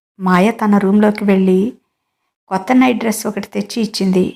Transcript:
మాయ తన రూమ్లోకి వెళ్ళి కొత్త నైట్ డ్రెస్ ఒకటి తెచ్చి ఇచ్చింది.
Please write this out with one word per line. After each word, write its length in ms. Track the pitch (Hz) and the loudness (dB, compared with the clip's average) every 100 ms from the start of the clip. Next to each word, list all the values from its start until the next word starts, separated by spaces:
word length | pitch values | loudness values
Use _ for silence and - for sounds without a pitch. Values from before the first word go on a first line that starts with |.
| _ - | _ -6
మాయ 320 | 185 180 214 | 0 2 2
తన 280 | 226 214 202 | 0 0 2
రూమ్లోకి 460 | 190 208 208 208 | 2 2 2 0
వెళ్ళి 360 | 202 190 185 185 226 - _ _ _ _ _ _ - | 0 2 2 2 0 -6 _ _ _ _ _ _ -8
కొత్త 220 | 190 190 | -6 0
నైట్ 260 | 254 262 220 | 2 2 0
డ్రెస్ 280 | 226 214 214 | -4 -4 -6
ఒకటి 220 | 202 - | -8 -8
తెచ్చి 300 | 202 202 233 | -8 -8 -6
ఇచ్చింది. 440 | 214 - 190 185 - | -6 -2 0 0 0